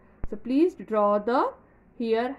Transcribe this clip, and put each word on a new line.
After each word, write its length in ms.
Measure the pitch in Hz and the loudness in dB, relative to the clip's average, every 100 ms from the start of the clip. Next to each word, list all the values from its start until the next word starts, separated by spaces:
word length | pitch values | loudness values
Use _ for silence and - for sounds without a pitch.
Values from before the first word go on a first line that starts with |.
| - _ - | -20 _ -6
So 60 | 220 | -6
please 380 | 233 269 349 | -2 2 2
draw 440 | - 196 214 208 208 | 0 -2 2 2 2
the 340 | 208 262 494 - - _ _ - | 2 0 0 -6 -20 _ _ -6
here 380 | 226 220 247 | -2 0 -2